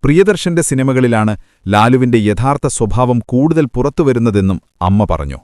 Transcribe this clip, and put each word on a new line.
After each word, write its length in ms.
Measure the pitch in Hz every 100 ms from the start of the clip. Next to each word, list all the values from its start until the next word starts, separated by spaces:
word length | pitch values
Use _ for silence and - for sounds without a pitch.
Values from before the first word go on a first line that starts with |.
പ്രിയദർശന്റെ 600 | - 156 196 196 180 170
സിനിമകളിലാണ് 680 | 160 131 131 127 123 113 107 104 - _ -
ലാലുവിന്റെ 520 | 104 113 127 123 120
യഥാർത്ഥ 480 | 104 104 131 143 147
സ്വഭാവം 520 | - 110 104 127 120 -
കൂടുതൽ 400 | 123 147 160 147
പുറത്തുവരുന്നതെന്നും 920 | 123 127 143 151 123 117 101 95 90 _ _
അമ്മ 240 | 90 98 107
പറഞ്ഞു. 300 | 82 71 65